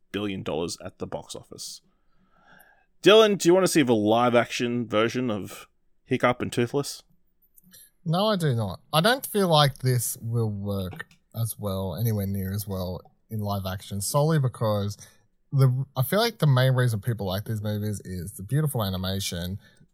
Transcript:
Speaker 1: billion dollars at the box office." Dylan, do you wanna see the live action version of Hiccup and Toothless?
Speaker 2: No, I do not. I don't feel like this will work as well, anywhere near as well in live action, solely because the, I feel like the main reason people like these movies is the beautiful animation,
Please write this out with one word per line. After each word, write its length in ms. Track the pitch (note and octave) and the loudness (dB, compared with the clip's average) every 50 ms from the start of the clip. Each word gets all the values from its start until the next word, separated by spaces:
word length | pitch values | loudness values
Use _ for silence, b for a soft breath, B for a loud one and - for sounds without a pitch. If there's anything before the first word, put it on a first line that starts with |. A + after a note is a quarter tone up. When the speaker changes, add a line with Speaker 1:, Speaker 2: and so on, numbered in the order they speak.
| _ _ | _ _
Speaker 1:
billion 320 | - G2+ G#2 G#2 F#2+ F#2+ G#2 | -8 -6 -4 -4 -6 -6 -6
dollars 340 | - D2+ D2+ E2+ E2 - - E2+ | -4 -4 -4 -4 -4 -6 -10 -12
at 140 | F#2 - - | -16 -12 -12
the 80 | F#2 - | -12 -10
box 280 | - D#2+ - - - | -10 -12 -12 -12 -16
office." 460 | - - - - - - - - - _ _ _ _ _ _ b b b b b b b b b b b b b b b b b _ - | -16 -16 -18 -18 -16 -14 -14 -16 -18 _ _ _ _ _ _ b b b b b b b b b b b b b b b b b _ 6
Dylan, 340 | E3+ G#3 A3 A3 G#3+ G3+ E3 | 8 8 10 8 6 4 2
do 100 | - E3+ | 4 6
you 60 | F3 | 6
wanna 140 | F#3+ F#3 E3+ | 6 6 4
see 140 | - E3+ | 4 4
the 140 | C#3 B2 A#2+ | 4 4 4
live 400 | A2 G#2 G#2 A2 A#2 B2 B2 A#2 | 4 4 4 4 4 4 6 4
action 520 | A#2+ A2+ - - - B2+ A#2+ A#2+ B2 A#2 G#2+ | 4 4 2 -2 -4 -2 -2 -2 -2 -4 0
version 420 | A2 G#2+ A2+ A#2 A2+ B2 B2+ B2 | 0 2 2 2 0 -2 -2 -2
of 360 | G#2 G2+ F#2 G2 - - - _ _ _ _ _ _ _ _ | -4 -4 -6 -10 -12 -16 -20 _ _ _ _ _ _ _ _
Hiccup 360 | - B2+ A#2+ - B2 B2 - | -4 -4 0 2 0 0 0
and 100 | G#2+ - | -4 -6
Toothless? 520 | - - A#2+ A#2+ - C#3+ C#3 - - - - _ _ _ _ _ _ _ _ _ _ - _ b b b b b b _ - | -2 -2 -2 -2 -2 -4 -4 -4 -10 -14 -18 _ _ _ _ _ _ _ _ _ _ -20 _ b b b b b b _ -6
Speaker 2:
No, 220 | E3 D#3 F3+ G#3 A3 | -4 -2 0 0 0
I 80 | G#3+ F#3 | 0 0
do 180 | D#3+ D3 B2 | 0 0 0
not. 240 | A#2 A2 F#2+ E2+ - _ - - | 0 -2 -4 -6 -10 _ -2 -2
I 80 | D#3 | 2
don't 240 | E3+ A3 B3+ C#4 - | 2 2 2 2 -2
feel 220 | - - G#3 G3 F3 | -4 0 0 2 4
like 300 | D#3+ D3 D3 C#3 - - | 6 6 6 4 2 0
this 380 | - B2+ B2 A#2+ - - - - | -2 0 0 0 0 -4 -8 -8
will 280 | - A2+ A#2 A#2+ A2+ G#2+ | -6 -4 -2 0 0 -2
work 560 | G#2 G2+ G2+ G2+ G2+ G2 F#2+ F2+ - - - _ - _ _ _ - | -2 -6 -4 -4 -4 -4 -4 -6 -8 -12 -16 _ -18 _ _ _ -6
as 200 | A2 A2+ A2 - - | -6 -4 -4 -4 -6
well, 360 | G#2 G2+ F#2+ F#2+ F#2+ F#2 D#2+ - | -6 -4 -4 -2 -4 -4 -4 -2
anywhere 280 | A#2+ A#2 A2 G2+ G2 G2 | -2 0 0 0 -2 -4
near 260 | G2 G2 F#2+ F#2+ G2 | -4 -4 -4 -4 -6
as 140 | G#2+ - G#2 | -6 -6 -6
well 340 | F#2+ F#2 F2+ F2+ F2+ - - - _ _ _ - | -6 -6 -6 -6 -8 -10 -12 -18 _ _ _ -10
in 100 | A2+ G#2+ | -8 -6
live 240 | G#2 G2+ G2+ G2+ F#2 | -4 -4 -4 -4 -4
action, 340 | F#2+ F#2+ G2 - - G2 G2+ | -6 -8 -8 -10 -10 -10 -8
solely 380 | G2 - - C#3+ D3 D#3 E3 D3+ | -6 -2 0 0 2 2 2 2
because 580 | C3 B2 - - A#2 G#2+ G#2 G2+ G2+ G2+ G#2 B B B B B B B _ _ _ - | 0 0 -2 -2 -2 0 0 0 -2 -4 -6 B B B B B B B _ _ _ -4
the, 340 | - C3+ C3+ B2+ B2 C3 C3 - - | 2 4 4 4 4 0 -4 -6 -4
I 80 | B2+ B2+ | -4 -2
feel 160 | - F#3 G3+ | 0 2 2
like 200 | A#3 A#3 A3+ - | 2 2 0 0
the 80 | D#3+ D3 | 2 4
main 260 | C3 B2+ C3 C3 B2+ | 4 4 4 4 4
reason 280 | B2+ B2 A#2+ A2+ G2+ | 2 2 0 0 -2
people 240 | - B2+ A#2 G2 G2+ F#2 | -4 -4 -6 -4 -4 -4
like 180 | F2+ G2+ G#2 | -4 -6 -6
these 160 | - A2+ G#2 | -6 -6 -6
movies 400 | G#2+ G#2+ G#2 G#2 G#2 G#2+ G2+ F#2 - | -4 -4 -4 -4 -4 -4 -6 -6 -8
is 280 | F2+ F#2 F2+ E2 G2 - | -10 -10 -10 -10 -12 -12
the 100 | - F#2 | -14 -8
beautiful 400 | G2+ C3 D3+ D#3 C#3+ - A#2+ G#2 | -2 -2 0 0 0 -2 -2 -4
animation, 760 | G2 F#2+ F#2 F#2 F#2 F#2+ G2 F#2+ - F#2 E2+ F2 F2+ G2 G2+ b b b b b b | -2 -4 -4 -4 -4 -4 -4 -4 -6 -6 -6 -6 -6 -8 -10 b b b b b b